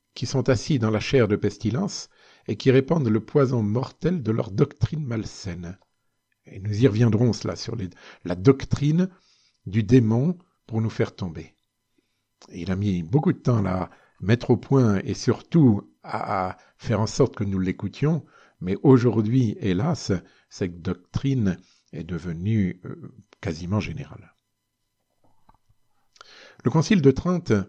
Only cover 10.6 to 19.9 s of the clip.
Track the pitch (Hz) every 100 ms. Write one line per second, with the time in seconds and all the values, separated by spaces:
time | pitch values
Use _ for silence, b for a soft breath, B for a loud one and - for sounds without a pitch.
10.6 | - 113 110 - 110 - 92 80 78 _
11.6 | _ _ _ _ _ _ _ _ - 87
12.6 | 87 92 104 87 80 135 170 127 139 117
13.6 | 92 92 87 b b b 92 117 - 110
14.6 | - 135 117 98 - 98 - - - 170
15.6 | 131 101 - _ - 107 - 101 92 -
16.6 | b _ - 104 110 - 131 - 101 95
17.6 | 92 - 101 - 143 165 b b b b
18.6 | 90 98 147 131 120 113 107 131 113 -
19.6 | 101 90 147